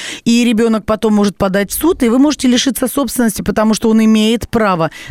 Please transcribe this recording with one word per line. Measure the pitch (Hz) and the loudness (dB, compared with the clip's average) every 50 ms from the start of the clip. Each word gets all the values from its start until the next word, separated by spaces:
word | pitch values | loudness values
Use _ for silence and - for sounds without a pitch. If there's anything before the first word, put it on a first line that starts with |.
| - - - - - | -14 -14 -12 -6 -2
и | 233 233 240 240 | 0 2 2 2
ребёнок | 240 240 208 233 226 220 214 - | 2 2 2 2 0 0 -2 -2
потом | - 220 214 - 220 208 | -2 -4 -2 0 0 2
может | 208 208 202 175 | 2 2 0 0
подать | - 202 190 180 202 202 - - | -2 -2 -2 0 -2 -2 -4 -4
в | |
суд, | - - 320 381 - 254 | -2 0 0 0 0 0
и | 226 | 2
вы | 220 262 | 2 4
можете | 277 302 285 - - 254 | 2 2 2 0 0 0
лишиться | 240 233 - 269 220 - 254 226 | 2 2 0 -2 -2 -2 -4 -4
собственности, | - 277 277 220 - - 240 226 - - 175 | -2 -4 -4 -4 -2 -2 -2 -2 -2 -4 -4
потому | - 202 226 214 220 220 | -4 -2 0 2 0 0
что | - - 226 | 0 0 2
он | 220 220 220 | 2 4 4
имеет | 220 220 220 214 220 233 233 - - | 4 4 2 2 2 0 -2 -2 -2
право. | - 233 220 202 185 165 165 151 - - - - | -2 0 0 0 0 0 -2 -4 -4 -8 -18 -10